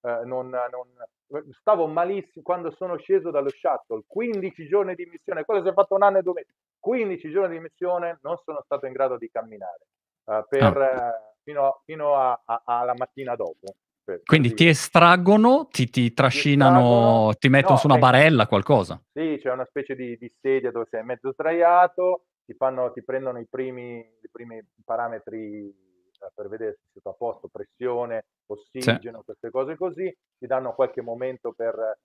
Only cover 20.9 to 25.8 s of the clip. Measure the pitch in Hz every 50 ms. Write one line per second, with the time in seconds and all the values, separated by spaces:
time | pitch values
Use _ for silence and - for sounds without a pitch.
20.9 | - 113 110 120 127 120 _ 135 131 _ 156 156 165 170 170 170 175 180 180 180
21.9 | 175 - 180 180 185 175 _ _ _ _ _ _ 113 _ 139 131 131 127 127 123
22.9 | - - 110 - 131 131 135 131 123 123 117 _ - 131 131 131 127 127 123 123
23.9 | 120 117 113 113 113 _ _ - _ 117 120 117 113 113 107 _ _ _ _ _
24.9 | 117 113 120 117 117 110 - - 110 110 110 107 104 104 104 101 98 95